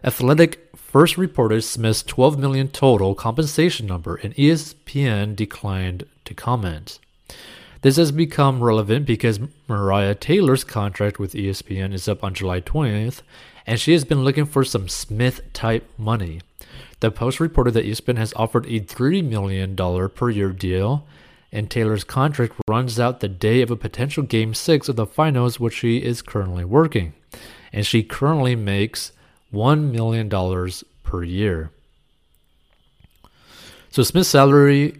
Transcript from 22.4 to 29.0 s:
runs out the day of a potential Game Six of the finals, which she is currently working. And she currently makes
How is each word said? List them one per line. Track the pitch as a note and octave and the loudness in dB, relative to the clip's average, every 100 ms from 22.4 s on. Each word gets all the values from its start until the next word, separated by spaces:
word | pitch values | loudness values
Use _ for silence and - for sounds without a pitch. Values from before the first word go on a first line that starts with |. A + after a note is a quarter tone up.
| A#2 - A2 | -4 -4 -2
runs | A2 B2+ A2+ | -2 -2 0
out | A#2+ B2+ | -2 -2
the | G2+ | -8
day | F#2 G#2+ A#2+ | -2 2 2
of | A#2 | 2
a | A#2 | -2
potential | A2 - C3+ D3+ | -8 -6 -6 -4
Game | C3+ A2+ A2 | -2 0 -2
Six | A2+ - D3+ - | -4 0 0 0
of | A#2 | -4
the | G#2+ | -4
finals, | - D#3 C3 A#2+ A#2 | 0 0 2 0 0
which | A#2 | -4
she | - A#2+ A#2 | -2 0 0
is | A#2+ A#2+ | -2 -6
currently | - A2+ F#2+ F2+ | -6 -6 -4 -4
working. | F2 B2 D#3+ B2 E2+ - _ - - - - | 0 2 2 0 -4 -8 _ -20 -20 -20 -10
And | - G#2 | -6 0
she | A#2 | 0
currently | G#2+ - C#3 D#3+ B2+ A#2+ | 0 0 0 2 2 0
makes | G2+ G2 A2 - | 0 0 -2 -4